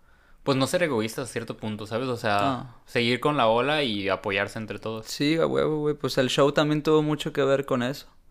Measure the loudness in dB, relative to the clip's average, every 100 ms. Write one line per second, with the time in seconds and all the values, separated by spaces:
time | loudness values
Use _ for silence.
0 | _ -20 _ -6 -2 0 2 2 2 0
1 | -2 -4 -6 -6 -8 -8 -8 -8 -6 -4
2 | -4 -2 0 2 2 -2 -6 -16 -6 0
3 | 2 2 2 4 4 4 2 0 0 -2
4 | -2 -2 0 -2 -2 -4 -10 -8 -8 -8
5 | -10 -2 0 2 2 2 0 0 -2 -2
6 | -2 0 2 4 4 4 2 0 4 4
7 | 4 -2 -4 0 2 2 0 -2 -2 -6
8 | -12 -20 -20